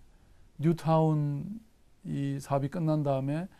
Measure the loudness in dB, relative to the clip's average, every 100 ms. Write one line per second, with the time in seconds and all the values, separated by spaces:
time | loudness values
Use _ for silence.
0 | -20 _ _ -20 -20 -2 0 2 2 4
1 | 4 2 0 -2 -6 -12 -16 _ _ _
2 | -8 -4 -4 -4 -2 -2 -2 -2 0 0
3 | 0 0 -2 -4 -6